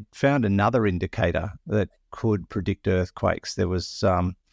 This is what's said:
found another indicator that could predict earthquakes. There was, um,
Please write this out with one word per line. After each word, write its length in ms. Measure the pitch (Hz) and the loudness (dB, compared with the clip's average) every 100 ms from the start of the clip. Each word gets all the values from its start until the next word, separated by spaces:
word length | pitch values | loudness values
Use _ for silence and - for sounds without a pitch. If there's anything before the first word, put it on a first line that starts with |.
| 104 | -6
found 340 | - 139 143 110 | -2 0 2 2
another 400 | 98 104 117 104 | 4 4 2 2
indicator 640 | 90 90 - 87 82 98 - - | 0 -2 0 0 0 -4 -8 -4
that 240 | 107 95 _ _ | -2 -2 _ _
could 380 | - 113 104 - | -4 -2 -2 -2
predict 380 | 107 92 95 - | -4 -2 -2 0
earthquakes. 680 | 92 90 - 98 85 - - | 0 0 -2 -2 -2 -4 -4
There 120 | 90 | -2
was, 360 | 90 - - | -2 -4 -2
um, 320 | 98 90 90 - _ | 0 2 0 -4 _